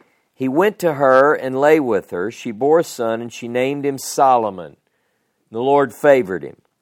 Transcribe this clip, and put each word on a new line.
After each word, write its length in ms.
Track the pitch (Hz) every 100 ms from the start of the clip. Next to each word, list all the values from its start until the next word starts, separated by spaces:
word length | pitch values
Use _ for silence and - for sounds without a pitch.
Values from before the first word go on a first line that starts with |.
| _ _ _
He 140 | - 131
went 300 | 139 208 208
to 140 | 175
her 380 | 139 135 131 143
and 280 | 151 131 131
lay 180 | 147 156
with 320 | 127 101 -
her. 200 | 87 101
She 200 | - 123
bore 300 | 107 139 165
a 40 |
son, 360 | 160 - 113 113
and 120 | 120
she 140 | - 120
named 400 | 120 131 143 143
him 120 | 135
Solomon. 800 | - - 135 123 110 92 80 _ _ _ _ _ _ _ _
The 100 | 113
Lord 300 | 131 143 131
favored 500 | - 147 135 95 90
him. 140 | 67 - _ _